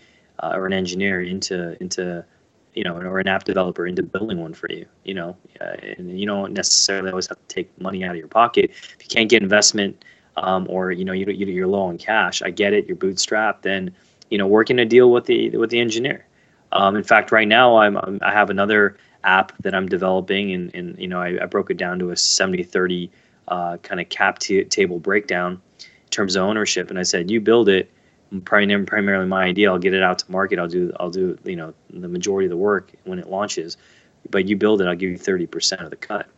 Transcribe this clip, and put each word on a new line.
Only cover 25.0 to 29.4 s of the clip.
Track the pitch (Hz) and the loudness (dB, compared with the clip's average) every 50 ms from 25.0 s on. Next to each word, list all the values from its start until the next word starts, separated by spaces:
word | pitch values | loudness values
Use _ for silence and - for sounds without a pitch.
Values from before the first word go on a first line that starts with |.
| 80 98 98 104 - - 92 90 90 90 90 90 _ _ _ - | -2 -2 -2 0 0 -2 -4 -2 -2 -4 -6 -8 _ _ _ -20
in | - - _ _ _ _ | -20 -20 _ _ _ _
terms | - - 104 92 92 | -4 -4 -2 0 0
of | 95 | 0
ownership. | 92 101 110 110 104 - - 92 87 - | 0 0 0 0 -2 -2 -2 -4 -4 -4
And | 92 92 | -6 -6
I | |
said, | 90 - - 90 87 92 | -4 -2 -2 -2 0 0
You | 113 113 | 0 2
build | 104 107 117 120 110 101 | 4 6 6 6 6 6
it, | 95 95 - - _ _ _ _ _ _ _ - 98 95 | 4 4 2 -2 _ _ _ _ _ _ _ -12 -10 -10
primar-, | 90 - 110 104 101 101 101 101 95 | -2 0 2 4 4 4 2 0 0
primarily | - 107 107 98 101 98 95 92 | -2 -2 -2 0 0 0 0 0
my | 92 95 95 | 0 0 0